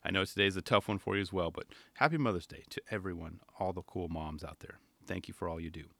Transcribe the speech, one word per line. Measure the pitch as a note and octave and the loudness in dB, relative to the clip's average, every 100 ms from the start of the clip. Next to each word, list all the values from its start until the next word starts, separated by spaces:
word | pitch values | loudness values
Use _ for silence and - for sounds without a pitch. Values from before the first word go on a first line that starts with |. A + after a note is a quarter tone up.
| D#2 | 2
I | |
know | F#2+ | 2
today's | G2 - G2 F#2 | 2 6 4 4
a | |
tough | - G#2 - | 4 4 4
one | G2+ | -2
for | - G2 | 2 0
you | |
as | G2 | 2
well, | F#2+ E2+ | 0 0
but | F2 - - - - | -2 -12 -16 -20 4
happy | C#3+ D#3+ | 4 6
Mother's | B2 F#2 - | 2 0 -4
Day | C3 - | -16 -10
to | - - | -10 -6
everyone, | G#2+ F#2 F2 E2 E2+ - - | -4 -4 -6 -8 -12 -18 -4
all | F#2+ | -2
the | F2+ | -2
cool | - F#2 F2 | -6 -6 -4
moms | E2 D#2 D2+ | -4 -4 -6
out | - - | -10 -12
there. | - - _ _ - | -16 -16 _ _ -8
Thank | F#2 - | -8 -6
you | |
for | F#2 F2+ | -6 -4
all | E2 | -4
you | E2 | -6
do. | D#2+ D2+ _ | -8 -14 _